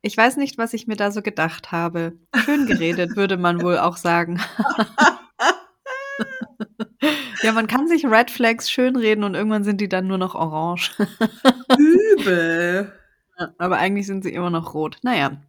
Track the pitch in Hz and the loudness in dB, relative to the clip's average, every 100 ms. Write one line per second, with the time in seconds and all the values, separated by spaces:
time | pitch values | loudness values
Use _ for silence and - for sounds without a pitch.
0 | 214 226 226 - 277 - 226 226 226 208 | -6 2 2 2 -6 -4 -6 -6 -6 -2
1 | 202 208 208 202 160 - - 170 170 170 | -2 -2 -6 -2 -4 -4 -8 -4 -4 -4
2 | 165 170 _ 240 - 294 262 - 165 175 | -6 -8 _ -2 0 0 0 0 0 -2
3 | 175 208 196 190 175 175 175 175 170 175 | -4 -2 -2 0 0 0 0 2 0 0
4 | 175 170 170 175 - - 240 - 214 - | 0 0 0 -4 -6 -4 -2 0 -2 4
5 | 302 - - _ 302 370 - _ 539 523 | 2 2 -16 _ 0 0 -6 _ -12 -12
6 | 554 554 539 523 523 _ 220 _ 220 _ | -10 -8 -8 -8 -14 _ -16 _ -14 _
7 | 302 294 262 - 220 220 220 247 311 330 | -2 -2 -6 -2 0 0 0 0 2 2
8 | 294 220 240 - 233 226 - - 254 254 | 4 4 4 2 0 2 -2 0 2 2
9 | 220 214 208 175 214 214 202 202 202 185 | 2 2 0 -2 0 0 0 -2 0 -2
10 | 185 190 185 - 160 156 165 175 - - | 0 -2 -2 -2 -4 -2 -4 -4 -6 -4
11 | 202 - 220 - 269 254 - 254 302 349 | -4 0 -4 2 2 2 0 6 8 6
12 | 440 403 - 180 165 165 175 180 196 - | 6 4 4 2 2 0 0 -2 -4 -12
13 | _ _ _ - 175 _ 180 185 180 202 | _ _ _ -12 -12 _ -2 0 0 0
14 | 196 196 185 - 180 170 160 151 151 - | -4 -6 -6 -4 -2 -4 -4 -6 -6 -4
15 | 247 226 139 143 | -2 0 -2 -4